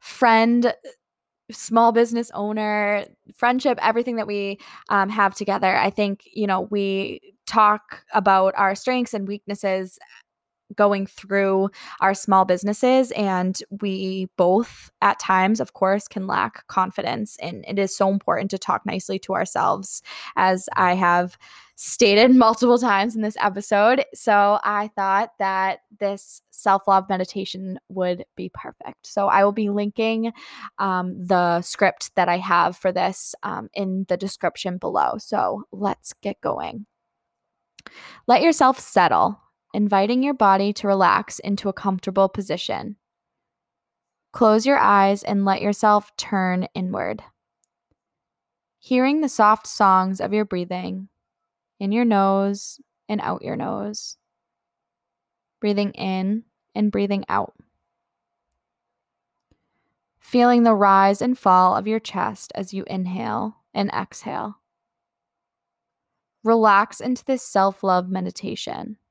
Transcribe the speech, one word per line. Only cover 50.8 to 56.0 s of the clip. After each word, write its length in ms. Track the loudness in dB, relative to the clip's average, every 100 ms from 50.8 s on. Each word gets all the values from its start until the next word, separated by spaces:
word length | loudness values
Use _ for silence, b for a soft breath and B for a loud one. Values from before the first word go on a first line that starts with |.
| -8 -10 -12 _ _ _ _ _ _ _
in 100 | -2
your 140 | 2
nose 760 | 2 4 4 2 0 -2 -8 -12 _ _ _
and 120 | -6
out 220 | -4 -6
your 140 | -6 -6
nose. 600 | -6 -6 -8 -10 -12 -14 _ _ _ _ _ _ _ _ _ _ _ _ _ _
Breathing 300 | -2 -2 -2
in 540 | -4